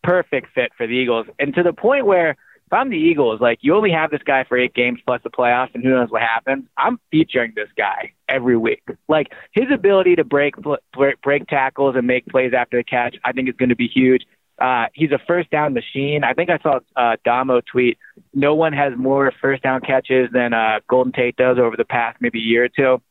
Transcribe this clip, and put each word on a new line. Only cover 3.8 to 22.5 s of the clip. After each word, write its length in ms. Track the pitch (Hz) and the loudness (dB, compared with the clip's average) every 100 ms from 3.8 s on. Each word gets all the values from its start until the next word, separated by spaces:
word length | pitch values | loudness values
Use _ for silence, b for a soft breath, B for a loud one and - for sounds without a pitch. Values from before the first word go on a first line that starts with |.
| 214 | 2
have 180 | 165 156 | 0 -2
this 120 | 147 | -4
guy 200 | - 135 | -2 -2
for 140 | 131 127 | 0 -2
eight 160 | 123 | -2
games 260 | - 123 120 - | -2 -2 -2 -4
plus 160 | 123 | -4
the 60 | 117 | -4
playoffs, 400 | - 120 120 127 120 | -2 0 0 -2 -4
and 80 | |
who 80 | 127 | 0
knows 180 | 131 117 | 2 0
what 120 | 110 | -2
happens. 420 | 113 113 131 139 131 - | -2 -2 -2 -6 -6 -4
I'm 220 | 165 240 _ | -2 -2 _
featuring 420 | 156 160 131 117 110 | 0 0 0 -4 -6
this 140 | 104 - | -10 -4
guy 340 | 101 85 - _ - | -4 -4 -10 _ -6
every 300 | 135 123 120 | -2 2 2
week. 240 | 113 - - - - | 0 -4 -8 -16 -2
Like, 200 | 156 143 B B | -2 -2 B B
his 140 | - 254 | -2 0
ability 440 | 269 196 196 180 175 | 0 4 4 4 2
to 80 | |
break, 320 | 139 143 143 - | 2 0 0 -2
pl-, 180 | 143 143 _ | -6 -6 _
break, 300 | 131 139 139 | -2 -2 0
break 240 | 139 143 123 | -2 -2 0
tackles 480 | 143 135 135 139 127 | -2 -2 0 0 0
and 120 | 123 | 0
make 180 | 127 - | -2 0
plays 280 | 135 131 127 | 0 0 0
after 220 | 120 123 | -2 -4
the 60 | |
catch, 340 | 120 127 120 - | -2 -4 -4 -4
I 100 | 127 | -6
think 160 | 127 127 | -4 -6
is 60 | 120 | -2
gonna 200 | 127 120 | 0 0
be 120 | 120 | 0
huge. 360 | - 127 127 - _ _ - | 2 4 2 0 _ _ -4
Uh, 280 | 127 123 113 | -2 0 -4
he's 180 | - 156 | -4 -2
a 80 | 139 - | -2 0
first 240 | 175 165 | -2 0
down 220 | 151 151 123 | -2 -2 -4
machine. 480 | - 139 139 147 | -6 -6 -4 -2
I 100 | 131 | -2
think 160 | 131 180 | -2 -2
I 80 | 160 | -2
saw, 200 | 156 131 _ - | 0 -2 _ -2
uh, 220 | 123 113 | 0 0
Damo 380 | - 123 131 123 | 0 0 2 0
tweet, 380 | - 127 123 - B B _ | 0 0 0 -2 B B _
"No 220 | 139 143 156 | 0 0 2
one 180 | 160 | 0
has 200 | 143 143 123 | 0 -2 -2
more 340 | 131 135 139 - | -2 2 0 0
first 200 | 135 135 | -4 -2
down 200 | 139 131 | -2 -4
catches 500 | - 131 - 131 123 | 0 -2 0 0 2
than, 220 | 123 120 | 0 0
uh, 260 | 117 110 107 _ | 0 0 -2 _
Golden 260 | 127 127 | 0 0
Tate 220 | 123 123 - | -2 -4 0
does 240 | 127 123 | 2 4
over 180 | 120 113 | 2 0
the 80 | 113 | -4
past 320 | 120 117 - | -2 -4 -4
maybe 200 | 120 117 | -6 -4
year 240 | 113 | 0